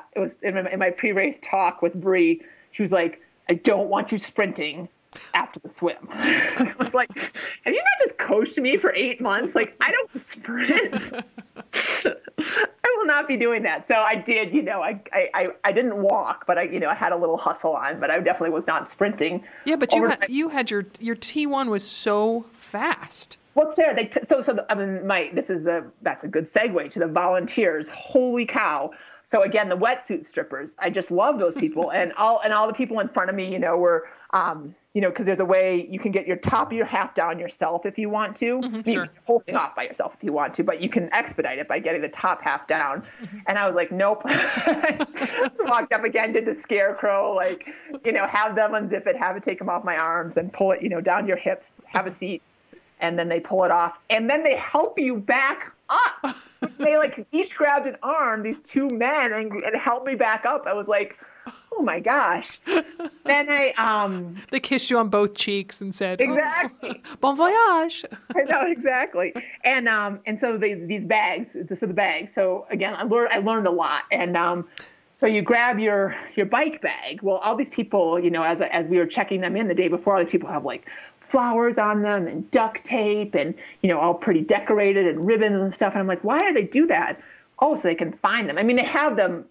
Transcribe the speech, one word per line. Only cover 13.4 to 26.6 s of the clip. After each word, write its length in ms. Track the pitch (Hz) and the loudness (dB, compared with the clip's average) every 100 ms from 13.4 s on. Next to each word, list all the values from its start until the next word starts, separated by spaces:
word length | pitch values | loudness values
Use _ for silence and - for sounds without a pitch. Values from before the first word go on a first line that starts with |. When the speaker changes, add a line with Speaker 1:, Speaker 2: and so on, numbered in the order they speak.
| 233 226 | 2 2
Speaker 1:
that. 220 | 190 156 - | 0 -2 2
So 80 | 226 | 4
I 180 | 214 | 4
did, 380 | 214 - 220 196 | 0 0 0 2
you 80 | 285 | 0
know, 200 | - 196 | 0 -2
I, 180 | 165 202 - | -4 -6 -4
I, 160 | 190 180 | 0 0
I, 140 | - 185 - | 0 -2 0
I 80 | 202 | 0
didn't 240 | 196 254 202 | 2 0 2
walk, 500 | 196 208 - - - | 2 2 0 -4 0
but 100 | 170 | 0
I, 40 | |
you 160 | 180 180 | 0 -2
know, 80 | 156 | -2
I 60 | |
had 180 | - 175 | 0 0
a 40 | 175 | 0
little 200 | 165 165 | 0 0
hustle 380 | 160 - 165 | 0 -2 -2
on, 240 | 143 135 165 | -2 -2 -2
but 120 | 139 | 0
I 80 | 170 | 2
definitely 300 | 185 - 165 | 2 0 0
was 120 | 160 170 | -2 -2
not 200 | 160 - | -2 -4
sprinting 560 | - 202 214 160 180 - - | -2 -2 0 -2 -2 -8 -8
Speaker 2:
Yeah, 120 | - 311 | -4 0
but 160 | 254 | 2
you 60 | 226 | 4
Speaker 1:
over 100 | 226 | 4
Speaker 2:
had, 100 | 262 | 2
Speaker 1:
my 60 | 226 | 0
Speaker 2:
you 200 | 269 320 | 0 0
had 220 | 285 233 | -2 -2
your, 160 | 208 196 - | -4 -6 -8
your 140 | 226 226 | -6 -4
T 300 | - 302 294 | -4 -2 -2
one 220 | 277 254 | 0 0
was 120 | 202 | -2
so 600 | 196 - 220 208 214 233 226 | -4 -4 0 2 2 0 -6
fast. 840 | - - 202 302 - - - - - _ | -16 -12 -4 -2 -4 -8 -18 -20 -20 _
Speaker 1:
What's 200 | 294 311 | 2 2
there? 200 | - 320 | 4 4
They 100 | 233 | 2
t-, 200 | 220 - | -2 -2
so, 160 | - 269 | 2 2
so 100 | 262 | 2
the, 180 | 220 - | -2 -2
I 40 | |
mean, 320 | 202 196 185 190 | -2 -2 -4 0
my, 240 | 185 160 | 0 0
this 160 | 175 170 | -4 -4
is 140 | 180 | -2
the, 260 | 160 170 160 - | 0 -2 -4 -6
that's 220 | 170 135 | -6 -4
a 40 | - | -4
good 160 | 156 | -4
segue 460 | 160 202 | 0 0